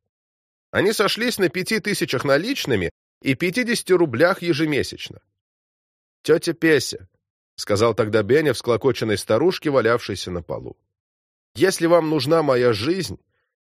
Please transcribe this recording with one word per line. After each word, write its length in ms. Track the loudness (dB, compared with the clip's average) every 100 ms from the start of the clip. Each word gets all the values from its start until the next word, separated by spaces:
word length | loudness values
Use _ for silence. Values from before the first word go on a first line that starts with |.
| _ _ _ _ _ _ _
Они 220 | -2 0
сошлись 440 | 0 -2 0 -4 -2
на 120 | -2
пяти 300 | -2 -4 -4
тысячах 440 | -4 -4 -2 -4
наличными 680 | 0 0 0 -6 -2 -2 -2 -6 _ _
и 140 | -4 -2
пятидесяти 580 | -2 -2 -2 -4 0
рублях 480 | 2 2 2 2 2
ежемесячно. 800 | -2 -2 0 -2 -4 -8 -16 -18 _ _ _ _ _ _ _ _ _ _
"Тётя 300 | 2 2 2
Песя", — 540 | 0 2 2 2 -10 -16 _ _ _ _ -16
сказал 380 | -4 2 2
тогда 300 | 2 0 0
Беня 300 | 2 2 2
всклокоченной 640 | -2 -2 0 0 0 -2 -2
старушке, 520 | 0 2 2 0 0
валявшейся 640 | 0 2 0 -2 -8 -8
на 100 | -10
полу, 360 | -8 -10 -10 -18 _ _ _ _ _ _ _ 0
"если 300 | 0 2 4
вам 240 | 4 4
нужна 340 | -2 2 2
моя 300 | 4 2 2
жизнь, 460 | 2 -2 -4 -4 -10 _ _ _ _ _ _